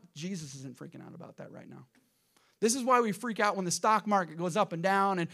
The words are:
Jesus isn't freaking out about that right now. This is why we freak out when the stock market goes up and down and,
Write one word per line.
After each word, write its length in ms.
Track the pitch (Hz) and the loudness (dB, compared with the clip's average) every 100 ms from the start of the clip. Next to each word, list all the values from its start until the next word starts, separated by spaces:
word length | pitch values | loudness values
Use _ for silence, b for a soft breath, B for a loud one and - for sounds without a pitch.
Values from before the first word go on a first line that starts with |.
| - | -14
Jesus 400 | 147 175 190 147 135 | -12 -8 -8 -10 -12
isn't 200 | 135 123 | -14 -14
freaking 260 | - - | -16 -14
out 120 | 87 | -16
about 240 | - - - | -16 -18 -16
that 120 | - | -18
right 200 | - - | -18 -18
now. 160 | 139 131 _ b b b b b b | -20 -20 _ b b b b b b
This 140 | 220 | 0
is 100 | 269 | 2
why 160 | 240 247 | 4 4
we 120 | 233 | 4
freak 280 | 196 247 220 | 0 -4 2
out 160 | 208 196 | 2 2
when 80 | |
the 60 | 180 | -2
stock 360 | 165 220 214 208 | 0 2 2 4
market 300 | 196 165 160 | 2 0 -4
goes 220 | 180 202 | -2 0
up 160 | 196 | 0
and 80 | 165 | 0
down 380 | 185 196 196 185 | 2 2 2 2
and, 100 | 165 | -2